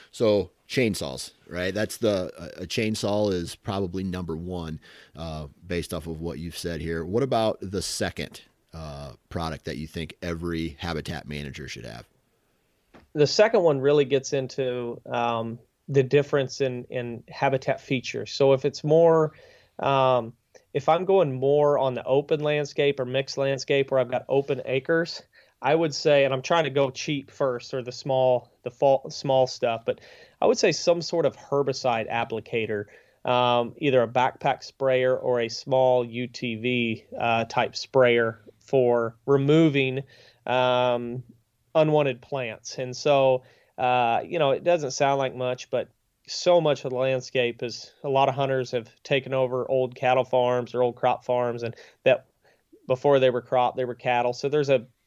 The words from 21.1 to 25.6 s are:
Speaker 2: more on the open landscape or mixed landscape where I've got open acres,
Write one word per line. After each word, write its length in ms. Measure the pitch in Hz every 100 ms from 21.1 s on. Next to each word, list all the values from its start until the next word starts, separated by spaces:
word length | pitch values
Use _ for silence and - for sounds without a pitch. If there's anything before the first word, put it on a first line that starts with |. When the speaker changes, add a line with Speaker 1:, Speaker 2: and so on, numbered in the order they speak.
| 190 156
Speaker 2:
more 440 | 127 135 147 147 143
on 160 | 135
the 100 | 120 -
open 340 | 135 143 156
landscape 600 | 147 147 143 - 143 143
or 60 | 123
mixed 320 | 131 135 -
landscape 540 | 135 135 - 139 139
where 80 | 135
I've 100 | 123
got 160 | 123 -
open 360 | 135 139 127 -
acres, 560 | 131 135 165 170 - - _ _ _